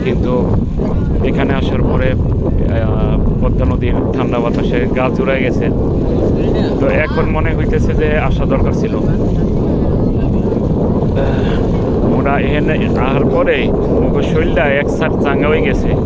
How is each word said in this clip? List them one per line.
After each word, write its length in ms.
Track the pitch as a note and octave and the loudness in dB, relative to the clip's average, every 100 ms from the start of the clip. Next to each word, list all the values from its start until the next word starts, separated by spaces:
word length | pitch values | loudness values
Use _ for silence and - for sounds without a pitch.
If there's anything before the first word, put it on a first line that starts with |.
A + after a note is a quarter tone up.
| C3 | -2
কিন্তু 500 | B2+ B2+ B2 - - - - - - - - | 0 0 0 0 0 0 -2 -2 0 0 0
এখানে 300 | - - C3+ | 0 0 0
আসার 280 | C3+ - - | 0 0 0
পরে, 300 | - - - | 0 2 0
আহ, 60 | - - - - - - F#3 F#3 F#3+ E3+ - - - | 0 0 0 0 0 0 0 0 0 0 2 0 0
পদ্মা 240 | - - B2+ | 0 2 0
নদীর 280 | B2 D3 C#3+ C3 | 0 0 0 0
ঠান্ডা 260 | C3+ B2 B2 | -2 -2 0
বাতাসে 480 | A#2 A2 - B2 A#2+ B2+ | 0 0 0 0 0 0
গা 140 | B2+ A#2+ | 0 0
জুড়ায় 260 | C3+ C3+ | 0 0
গেছে। 280 | B2+ B2 A#2 - - - - A#2 - - - - B2+ C#3 | 0 0 0 0 0 0 0 0 0 0 0 0 0 0
তো 80 | C3+ | 0
এখন 420 | C3+ D3+ D#3+ D#3+ | 0 0 0 0
মনে 260 | D#3 D#3 D#3 | 0 0 0
হইতেছে 380 | D3+ - - | 0 0 2
যে 240 | - - D3+ | 2 0 0
আসা 280 | C3 - - | 0 0 0
দরকার 280 | C3+ C3+ | 2 0
ছিল। 220 | - - - | 0 -2 0
আহ, 60 | - - - - - - G#2 - - - - - - - - - - - - - - - - - - - - - - - - | 0 0 0 0 0 0 0 0 0 0 0 0 0 0 0 -2 0 0 0 0 0 0 0 0 0 0 0 -2 -2 0 0
মোরা 340 | - C3 C#3 | 0 0 0
এখানে 340 | B2 - - | 0 0 0
আসার 520 | D3+ - - B2+ C#3 D3 | 0 0 0 0 0 0
পরে 420 | - - D3 - - - - | 0 0 0 0 0 0 0
মগো 180 | - D3 | 0 0
শরীরটা 440 | C#3 - D#3 D#3+ D3+ | 0 0 0 0 2
এক 240 | C#3 C#3+ | 0 0
সাথ 340 | - D#3 - | -2 -2 -2
চাঙ্গা 240 | C#3+ C#3 C#3+ | 0 0 2
হয়ে 140 | D#3 | 2
গেছে। 260 | C#3+ - - C#3 | 2 0 0 0